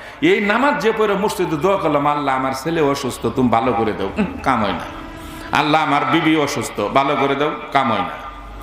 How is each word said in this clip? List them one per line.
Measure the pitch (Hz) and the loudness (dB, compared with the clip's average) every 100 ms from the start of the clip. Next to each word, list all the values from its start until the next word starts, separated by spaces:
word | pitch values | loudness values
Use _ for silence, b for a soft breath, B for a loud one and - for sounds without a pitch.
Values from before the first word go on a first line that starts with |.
| B B | B B
এই | 156 214 | 2 4
নামাজ | 208 220 285 180 | 2 2 2 2
যে | 220 214 | 0 2
পড়ে | 214 | 2
মসজিদে | 190 208 - 165 156 | 2 0 0 -2 0
দোয়া | 175 196 | 2 2
করলাম, | 156 147 147 | 2 2 2
"আল্লাহ, | 147 139 131 | 0 0 0
আমার | 131 127 | -2 -4
ছেলে | 160 165 | -4 0
অসুস্থ, | 139 139 123 113 117 | 2 0 -4 -4 -2
তুমি | 110 127 | 2 2
ভালো | 113 123 | 4 2
করে | 117 107 | 2 0
দাও", | 95 98 208 | -2 -4 -2
উম, | - - | -4 -2
কাম | - 120 | 0 0
হয় | 101 | 0
না। | 82 - - - - B B B 135 | -2 -8 -12 -14 -14 B B B 0
"আল্লাহ, | 151 156 | 2 2
আমার | 147 143 | 2 0
বিবি | - 160 156 156 | 2 2 4 2
অসুস্থ, | 139 127 110 - | 2 -2 -6 -4
ভালো | 104 127 143 143 | 0 2 2 2
করে | 139 | 0
দাও", | 135 127 - - | 0 -2 -4 -2
কাম | 139 127 | 0 2
হয় | 104 | 0
না। | 90 - - - - - | -4 -8 -14 -14 -16 -16